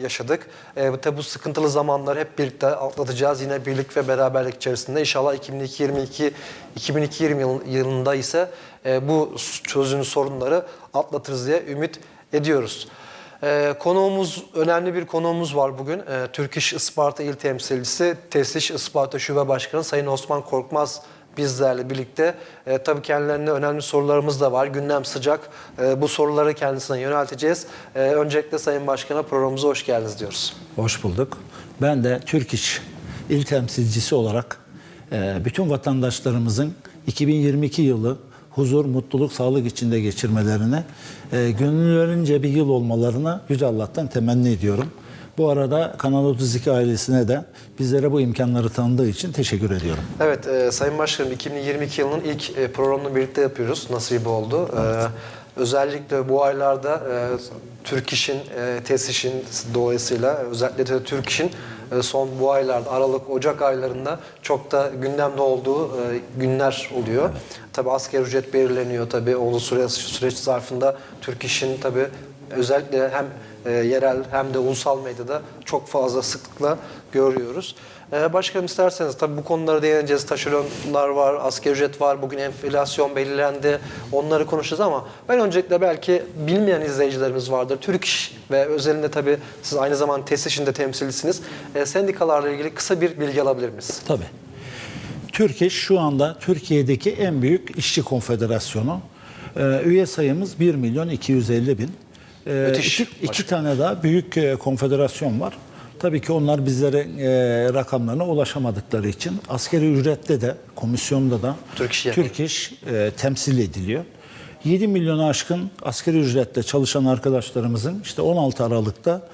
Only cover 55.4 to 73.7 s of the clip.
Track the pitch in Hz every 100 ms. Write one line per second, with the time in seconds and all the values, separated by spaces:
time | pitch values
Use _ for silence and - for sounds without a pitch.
55.4 | - - 120 139 143 143 147 139 131 135
56.4 | 139 139 139 135 135 151 131 123 120 123
57.4 | - 117 120 120 - 131 131 127 - 139
58.4 | 135 123 123 120 120 135 131 127 127 131
59.4 | 127 117 117 120 120 120 120 123 123 147
60.4 | 123 117 127 127 127 131 - 139 120 -
61.4 | 170 - - - - 123 120 135 135 131
62.4 | 135 139 131 123 123 131 135 131 135 131
63.4 | 147 143 143 131 131 123 135 165 - -
64.4 | - 139 - 143 139 127 135 143 143 135
65.4 | 135 131 127 143 147 127 120 120 120 123
66.4 | 131 131 135 123 - 131 110 120 170 151
67.4 | - - - - 127 131 - 135 127 131
68.4 | 131 135 127 127 123 120 117 120 117 123
69.4 | 120 120 113 123 123 - - - 127 127
70.4 | 135 123 - 127 135 135 - - - 120
71.4 | 127 - 135 131 135 127 135 - - -
72.4 | - 131 123 139 143 135 131 135 139 120
73.4 | 107 - 120